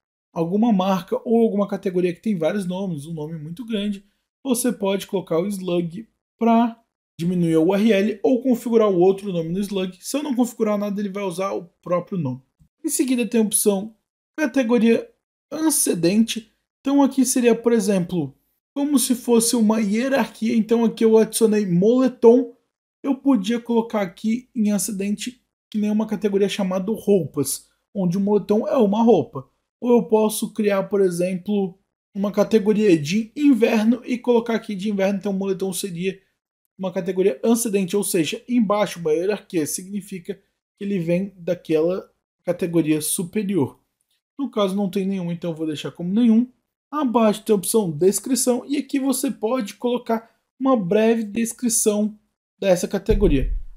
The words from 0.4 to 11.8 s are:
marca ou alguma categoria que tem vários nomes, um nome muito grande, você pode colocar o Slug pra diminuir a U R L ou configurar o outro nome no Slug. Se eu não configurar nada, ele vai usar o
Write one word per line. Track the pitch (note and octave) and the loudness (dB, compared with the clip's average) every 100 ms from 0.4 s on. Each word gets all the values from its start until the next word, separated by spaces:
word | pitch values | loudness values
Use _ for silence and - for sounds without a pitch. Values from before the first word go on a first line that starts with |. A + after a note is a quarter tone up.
| E3 G3+ A#3+ | -2 0 2
marca | G3 F#3+ F#3+ - - | 2 2 -2 -2 -6
ou | B3 A3+ | 0 2
alguma | A3+ G3 G3+ | 2 0 -2
categoria | G3 G3 F3+ F3+ | -4 -4 -2 -2
que | E3+ | -2
tem | A3+ F#3+ | -4 -2
vários | D#3 G3+ | 0 -2
nomes, | F3 F3+ G3 D3 D3+ | -4 -6 -6 -8 -10
um | |
nome | D#3+ D3+ E3 | -10 -10 -10
muito | D3 E3+ A3+ | -12 -12 -8
grande, | G#3+ G#3 G3 - _ _ _ | -6 -4 -6 -12 _ _ _
você | C4+ A#3 B3 | -4 -2 0
pode | - F#3+ G3 - | -2 -2 -2 -2
colocar | G3 F3 D#3+ | -6 -2 -2
o | G3 | -2
Slug | G3 F#3 F3 F3 F3 - _ _ - | -4 -4 -2 -2 -6 -16 _ _ -2
pra | A3+ A3+ A#3 A3+ _ _ _ - | 2 4 2 -2 _ _ _ -6
diminuir | E3+ F3+ E3+ | -4 0 2
a | D#3+ | 2
U | E3 | 4
R | G3 A3+ | 4 4
L | G3 G#3+ - | 2 0 0
ou | A#3 B3+ | 0 2
configurar | C4 A#3 B3 A3+ G#3+ | 2 0 2 2 4
o | F3+ | 4
outro | F#3 G3 G3+ | 4 2 -2
nome | F3 D#3+ | -6 -4
no | F3+ | -4
Slug. | G3+ G3 F#3 - | -4 -4 -6 -8
Se | - C#4 | -6 -6
eu | |
não | D4 | -4
configurar | B3 A#3 - G#3+ G#3 | -2 -2 0 -2 -2
nada, | G3+ G3+ | -4 -6
ele | G#3 | -6
vai | G3 | -6
usar | G3 E3+ G3 | -6 -4 -4
o | G#3 F3 _ | -6 -10 _